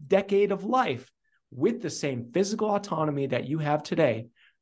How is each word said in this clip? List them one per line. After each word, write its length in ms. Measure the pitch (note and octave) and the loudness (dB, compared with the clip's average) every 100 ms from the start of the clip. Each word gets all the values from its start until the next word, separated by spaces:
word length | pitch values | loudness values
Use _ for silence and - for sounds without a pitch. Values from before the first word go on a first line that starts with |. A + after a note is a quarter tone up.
| D3 | 0
decade 420 | F#3+ G3 G3 G3+ | 2 4 2 2
of 140 | G3 | 0
life 480 | G3 B3+ A3 B2 - _ _ _ _ | 0 0 2 -2 -8 _ _ _ _
with 280 | B2 E3 A#3 | 0 0 0
the 100 | D#3+ | -6
same 420 | - D3 B2+ A#2 | -4 -4 -4 -4
physical 420 | E3+ G3 A3+ G#3+ | 0 0 0 0
autonomy 520 | G3+ G3+ D#3+ D#3 C#3+ C#3 | -2 -2 -2 0 0 0
that 180 | B2+ A#2+ | -2 -2
you 120 | D#3 | -2
have 260 | D3 D3+ | 0 0
today, 420 | - E3 D3+ A2+ A#2 _ _ _ | 0 2 2 2 -6 _ _ _